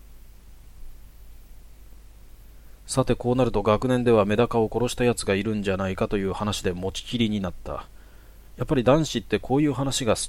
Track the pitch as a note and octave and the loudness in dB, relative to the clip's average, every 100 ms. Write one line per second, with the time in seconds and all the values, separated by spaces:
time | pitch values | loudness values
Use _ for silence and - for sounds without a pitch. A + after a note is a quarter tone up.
0 | - - - - - - - - - - | -20 -20 -20 -20 -20 -20 -20 -16 -14 -14
1 | - - - - - - - - - - | -18 -20 -20 -20 -20 -20 -20 -20 -20 -20
2 | - - - - - - - - - C3+ | -20 -20 -20 -20 -20 -20 -20 -20 -2 0
3 | B2+ A#2 A#2+ B2+ A#2+ G#2 G#2 G#2 B2+ B2 | 2 0 2 2 2 2 2 2 2 2
4 | A#2+ A2+ G2 G#2 A2+ A#2 A2 - B2 - | 4 4 4 2 2 2 0 0 -2 2
5 | B2 A2 - G2 G#2+ G#2+ G2 F#2+ F#2+ F#2+ | 0 0 0 0 0 -2 0 0 -2 -2
6 | A2 G#2+ F#2+ F2+ G#2 - F#2+ F2+ F#2+ - | -2 0 -2 -2 -4 -2 -2 -2 -4 -6
7 | - A#2+ A2+ G#2+ F2+ - D2+ C#2 - - | -6 0 0 0 -4 -6 -8 -10 -10 -18
8 | - - - - - - B2+ C#3+ A#2 D#3 | -20 -20 -20 -20 -20 -8 0 4 6 6
9 | D#3 A#2 - G#2 - C3+ D3 B2 C#3 - | 4 -2 -2 -2 2 2 2 0 -2 0
10 | A#2 F#2+ | 0 0